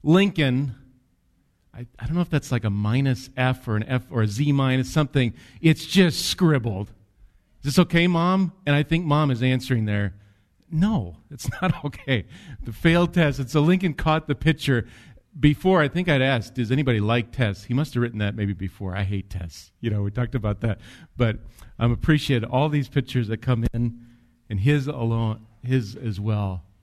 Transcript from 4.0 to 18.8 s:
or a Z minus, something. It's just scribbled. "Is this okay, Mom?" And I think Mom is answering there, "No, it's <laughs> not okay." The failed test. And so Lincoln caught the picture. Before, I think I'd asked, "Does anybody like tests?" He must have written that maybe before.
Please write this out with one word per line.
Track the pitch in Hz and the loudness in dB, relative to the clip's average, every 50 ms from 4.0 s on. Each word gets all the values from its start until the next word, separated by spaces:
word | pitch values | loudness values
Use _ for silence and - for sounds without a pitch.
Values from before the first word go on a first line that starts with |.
| 123 - | -4 -4
or | 85 117 | -2 0
a | 110 107 | 0 0
Z | 101 110 147 143 | 0 0 0 2
minus, | 143 139 135 131 131 131 127 - | 2 2 2 2 2 0 -2 0
something. | - 160 151 135 - 143 127 117 113 - - - - - | 0 0 0 2 2 0 0 0 -2 -8 -20 -20 -20 0
It's | 143 160 156 - - | 2 2 2 2 0
just | - - 190 185 170 - - - | 0 4 4 4 4 4 -2 -4
scribbled. | - - - 185 160 151 135 110 117 101 95 104 - - _ _ _ _ _ - - _ _ _ _ _ _ - | -6 -2 2 4 4 4 2 0 -2 -4 -4 -6 -8 -10 _ _ _ _ _ -20 -20 _ _ _ _ _ _ -6
"Is | 139 135 | 0 4
this | 185 | 4
okay, | 175 175 - 170 170 | 4 4 4 2 2
Mom?" | 180 175 165 165 180 185 190 190 170 - _ - | 2 2 2 0 0 2 0 0 -2 -4 _ -2
And | 147 143 | 0 2
I | 147 151 | 2 2
think | - 165 160 180 | 2 0 0 2
Mom | 156 143 147 156 143 | 2 2 2 2 2
is | 127 113 | 0 2
answering | 127 127 127 127 127 - 131 117 107 | 2 0 0 0 0 -2 0 0 0
there, | 107 104 104 101 98 - - - _ _ _ _ _ _ _ _ _ | 0 0 -2 -2 -2 -6 -10 -20 _ _ _ _ _ _ _ _ _
"No, | 165 156 175 214 226 165 98 85 85 - _ _ | -2 0 0 2 2 -2 -4 -6 -12 -18 _ _
it's | 143 131 - - - | -18 -10 -8 -8 -6
<laughs> | - | -4
not | - 185 - - - | -2 -2 -2 -2 -4
okay." | 147 - - - - 131 110 92 - - - - - 131 - | -10 -10 -10 -4 -2 -2 -2 -4 -8 -16 -20 -18 -18 -16 -14
The | - - | -12 -12
failed | 110 - - 165 165 175 175 175 - | -12 0 2 2 4 4 2 2 2
test. | 175 165 147 135 127 | 2 2 2 0 -2
And | 135 120 | -6 -2
so | - 156 | 0 2
Lincoln | 147 160 185 185 190 180 139 | 4 4 2 2 0 -2 -2
caught | - - 160 156 160 156 | -2 0 0 0 0 0
the | - 143 | -4 -6
picture. | - - 160 156 - - - 131 120 110 - - - - - - - _ _ _ 160 | 0 0 0 0 0 0 0 0 0 -2 -4 -14 -20 -20 -20 -20 -20 _ _ _ 2
Before, | 135 147 147 - - 185 190 175 | 4 4 4 4 2 4 4 4
I | 151 139 | 4 2
think | - 175 185 170 | 0 -2 0 2
I'd | 151 135 | 2 2
asked, | 127 135 139 120 107 - - | 2 2 2 0 -2 -4 -4
"Does | - 120 104 | -4 -2 0
anybody | 127 139 151 131 120 107 | 0 0 2 2 0 0
like | 104 107 117 120 113 - | 2 2 2 0 0 -4
tests?" | - - 127 104 98 90 - | -2 -2 -2 -2 -2 -6 -6
He | - 123 | -4 -2
must | 131 156 - - | -2 -2 -2 -2
have | 123 | -2
written | 120 120 117 107 | -2 -2 -2 -4
that | 104 101 101 | -4 -4 -2
maybe | 113 104 101 | -2 -4 -4
before. | 101 85 95 95 - - | -4 -4 -6 -10 -8 -8